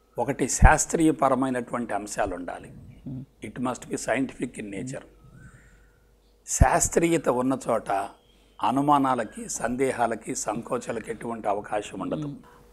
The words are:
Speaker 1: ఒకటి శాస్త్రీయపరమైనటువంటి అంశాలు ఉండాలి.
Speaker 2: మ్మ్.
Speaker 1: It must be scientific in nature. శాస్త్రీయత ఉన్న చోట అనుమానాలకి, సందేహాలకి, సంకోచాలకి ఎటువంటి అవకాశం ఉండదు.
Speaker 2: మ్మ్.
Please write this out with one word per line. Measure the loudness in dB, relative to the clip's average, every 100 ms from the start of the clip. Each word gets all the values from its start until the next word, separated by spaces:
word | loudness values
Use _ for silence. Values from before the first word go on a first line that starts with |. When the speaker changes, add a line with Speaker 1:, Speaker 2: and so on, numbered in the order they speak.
| _ -4
Speaker 1:
ఒకటి | -2 0 -2
శాస్త్రీయపరమైనటువంటి | 8 8 8 4 2 4 4 2 2 0 -2 -4 -6 -4
అంశాలు | -4 -4 -4 -2 -4
ఉండాలి. | -8 -12 -14 -18 -20 -16 -12
Speaker 2:
మ్మ్. | -12 -12 _ -12
Speaker 1:
It | -6
must | -6 -6 -6
be | -6
scientific | 0 0 0 -4 -8 -8
in | -10 -8
nature. | -8 -10 -14 -20 -20 -20 -20 -20 -20 -20 _ _ _ _ _ _ -6
శాస్త్రీయత | 4 6 6 2 2 4 4 2
ఉన్న | 2 2 0 0
చోట | 0 0 -4 -4 -12 _ _ _ -4
అనుమానాలకి, | 0 2 4 4 4 0 -2 -8 -10
సందేహాలకి, | -6 -4 0 0 2 0 -2 -6 -6
సంకోచాలకి | -4 -6 -4 -6 -4 -8 -8
ఎటువంటి | -8 -8 -4 -2
అవకాశం | -2 -2 -6 -6 -8
ఉండదు. | -6 -4 -6
Speaker 2:
మ్మ్. | -10 -16 -20 -10